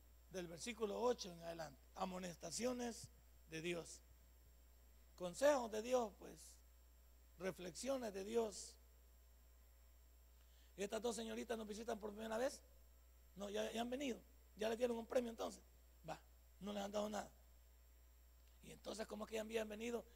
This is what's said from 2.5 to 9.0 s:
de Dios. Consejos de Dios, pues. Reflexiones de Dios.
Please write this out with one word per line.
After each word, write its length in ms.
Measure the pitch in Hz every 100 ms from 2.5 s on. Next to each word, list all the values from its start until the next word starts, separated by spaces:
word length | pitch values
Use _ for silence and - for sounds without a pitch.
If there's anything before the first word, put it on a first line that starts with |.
| 208 247 247 240 226 - - - - -
de 140 | 160
Dios. 400 | 170 170 160 - - - - - - - - - - - - -
Consejos 560 | 180 170 277 277 233
de 80 | 214
Dios, 320 | 240 254 220 -
pues. 200 | 165 - - - - - - - - - - -
Reflexiones 720 | 185 - 180 - 247 269 226
de 120 | 196
Dios. 520 | 202 233 220 185 - - - -